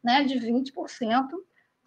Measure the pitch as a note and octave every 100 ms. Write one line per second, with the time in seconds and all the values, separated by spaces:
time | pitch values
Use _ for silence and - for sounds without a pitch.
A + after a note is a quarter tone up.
0 | A#3+ C4 C4+ C4 A3+ A#3+ C4 F4 D#4+ -
1 | A3 A#3+ C4+ F#4 - _ _ _